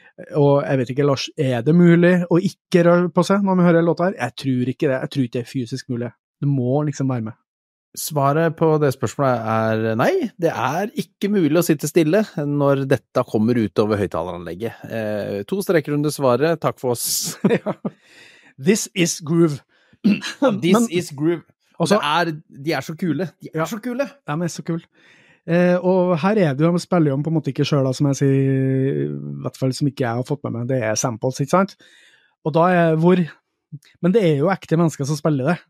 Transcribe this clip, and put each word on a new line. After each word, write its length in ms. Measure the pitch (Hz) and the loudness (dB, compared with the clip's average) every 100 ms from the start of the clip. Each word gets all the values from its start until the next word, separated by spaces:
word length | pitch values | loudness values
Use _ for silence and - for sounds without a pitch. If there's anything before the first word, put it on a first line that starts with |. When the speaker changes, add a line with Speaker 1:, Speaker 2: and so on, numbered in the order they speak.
| _ - - | _ -20 -6
Speaker 1:
Og 300 | 151 143 143 | 2 4 2
jeg 140 | 139 135 | 2 -2
vet 100 | 120 | -2
ikke, 140 | 131 143 | 0 0
Lars, 220 | 135 - | 0 -4
er 260 | - 135 120 | -4 -2 0
det 120 | 135 | 2
mulig 400 | 175 175 170 175 180 | 6 6 6 4 4
å 160 | 175 165 | 2 0
ikke 420 | 190 - - 175 | 0 -6 0 4
røre 280 | 170 175 180 | 6 4 2
på 120 | 180 | 0
seg 200 | 170 202 | 2 2
når 160 | 196 185 | 2 4
vi 80 | 175 | 4
hører 160 | 165 170 | 4 2
låta 220 | 156 180 | 0 -2
her? 80 | 196 | -4
Jeg 180 | 120 | -6
tror 360 | - 135 127 123 | -6 -4 -2 -2
ikke 160 | - 147 | -2 -2
det. 80 | 131 | -2
Jeg 140 | 143 | -4
tror 140 | 143 123 | -4 -4
ikke 100 | 123 | -4
det 60 | |
er 60 | 113 | -6
fysisk 380 | 135 117 131 - | -8 -6 -8 -8
mulig. 180 | 120 120 - _ - | -8 -8 -12 _ -6
Det 60 | 143 | -2
må 300 | 135 123 143 | -2 0 0
liksom 220 | 151 - 135 | -2 -2 -4
være 140 | 127 | -4
med. 140 | 110 - _ _ _ _ _ | -6 -12 _ _ _ _ _
Speaker 2:
Svaret 600 | - - 151 139 151 165 156 | -12 -6 0 0 2 0 2
på 100 | 165 151 | 2 2
det 140 | 147 | 2
spørsmålet 540 | - 117 - 135 120 110 | 0 -4 0 0 0 0
er 480 | 113 110 110 113 110 | 0 0 0 0 0
nei. 140 | 196 381 254 | 0 0 -4
Det 180 | - 165 | -2 -2
er 400 | 214 131 160 220 | -2 -4 -2 -4
ikke 400 | - - - 202 | -6 -10 -6 -2
mulig 260 | 208 147 170 | 2 2 2
å 60 | |
sitte 240 | 170 156 151 | 2 0 0
stille 360 | 175 151 196 214 | 2 2 2 0
når 500 | - 143 143 139 139 | -4 -2 0 2 2
dette 380 | 135 135 _ 131 | 0 -2 _ -4
kommer 320 | - 113 110 123 | 0 0 2 2
ut 220 | 104 - | 0 0
over 180 | 107 104 | 0 0
høyttaleranlegget. 840 | 92 82 90 87 82 87 113 - | -2 -4 -6 -8 -10 -10 -10 -10
Eh, 520 | - 113 107 104 104 101 | -10 -8 -6 -6 -6 -6
to 160 | 101 196 | -6 -4
streker 320 | 202 175 147 | -2 -2 -2
under 160 | 147 147 | -4 -4
svaret. 480 | 143 135 120 160 160 | -2 0 2 0 -2
Takk 220 | 139 - | -4 -4
for 140 | 127 120 | -4 -4
oss. 420 | - - - - | -4 -6 -8 -2
Speaker 1:
<laughs> 100 | - | 0
Ja. 280 | - - - - - _ - - _ _ - | 0 -4 -8 -10 -12 _ -20 -20 _ _ -4
This 300 | 139 220 - | 0 0 -2
is 300 | 190 170 - | -4 -4 -4
groove. 400 | 156 170 170 139 _ _ _ _ | -2 2 2 0 _ _ _ _
Speaker 2:
<clears throat> 0 | |
This 720 | - 202 - - 269 196 165 | 0 0 -4 -2 0 0 2
Speaker 1:
Men 140 | 214 226 | 2 2
Speaker 2:
is 220 | 175 165 | -2 -6
groove. 300 | 139 156 170 - _ _ - | -4 -2 -4 -8 _ _ -4
Speaker 1:
også 140 | 170 | 0
Speaker 2:
Det 80 | 208 | 0
er, 300 | 147 160 170 151 - - | 0 0 -2 -4 -12 -10
de 100 | 143 | -6
er 80 | 139 | -4
så 140 | - 156 | -6 -6
kule. 320 | 180 165 175 - | -4 -4 -6 -10
De 140 | 139 | -10
er 60 | 156 | -6
Speaker 1:
Ja. 80 | 160 | -6
Speaker 2:
så 80 | 220 | -6
kule. 300 | 247 247 277 - - | -6 -6 -8 -10 -8
Speaker 1:
De 80 | |
er 160 | 151 170 | -6 -6
så 140 | - 165 | -6 -8
kule. 160 | 165 - _ _ _ _ _ - | -8 -10 _ _ _ _ _ -2
Eh, 320 | 170 180 180 | 2 2 2
og 380 | 180 185 180 170 | 2 2 2 2
her 180 | 196 220 | 2 2
er 160 | 165 | 2
det 60 | 131 | 2
jo, 120 | 165 | 0
de 40 | 175 | 0
spiller 260 | - 175 147 | 0 2 2
jo 80 | 135 | 0
på 80 | 156 | 0
en 60 | 160 | -2
måte 100 | 143 | -2
ikke 160 | 131 | -2
selv, 220 | 139 147 131 | 0 2 0
da, 60 | 127 | 0
som 100 | 143 | 0
jeg 80 | 135 | 2
sier, 880 | 139 135 135 135 135 131 135 147 147 | 2 2 2 2 0 0 0 -2 -4
i 0 | 143 143 139 | -6 -10 -8
hvert 160 | 139 - | -10 -4
fall 140 | 131 | -4
som 160 | 123 143 | 0 -2
ikke 160 | - | -2
jeg 140 | 120 120 | -2 -2
har 80 | 127 | -4
fått 140 | 143 | -6
med 80 | 127 | -6
meg, 140 | 113 120 | -6 -4
det 140 | 131 | -2
er 140 | 110 107 | -2 -2
samples, 380 | 135 110 131 - | -2 -2 -4 -4
ikke 140 | 139 | 0
sant? 180 | 180 196 - _ _ _ _ _ _ | 2 0 -4 _ _ _ _ _ _
Og 80 | 160 | -2
da 140 | 160 180 | 2 4
er 300 | 175 170 160 | 4 2 4
hvor, 160 | 170 185 156 - _ _ _ 147 _ _ | 4 4 0 -8 _ _ _ -20 _ _
men 100 | 175 | 0
det 80 | 220 175 | 2 4
er 80 | 143 | 2
jo 80 | 170 | 0
ekte 240 | 185 - 165 | -2 -2 0
mennesker 320 | 165 - 139 | 0 0 -4
som 80 | 151 | -2
spiller 320 | 165 143 135 | 0 0 0
det. 60 | 175 | -2